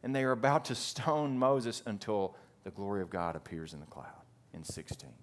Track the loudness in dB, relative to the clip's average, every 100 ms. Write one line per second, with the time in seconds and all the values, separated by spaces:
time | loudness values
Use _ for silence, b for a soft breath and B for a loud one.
0 | 0 2 2 4 6 4 4 -4 -4 -2
1 | 2 2 2 4 6 6 2 -4 -4 -6
2 | 0 0 0 B B B -14 -8 -4 -2
3 | -2 -2 -2 -4 -8 -10 -10 -12 -14 -14
4 | -16 -16 -20 _ _ -14 -10 -10 -10 -12
5 | -14 -20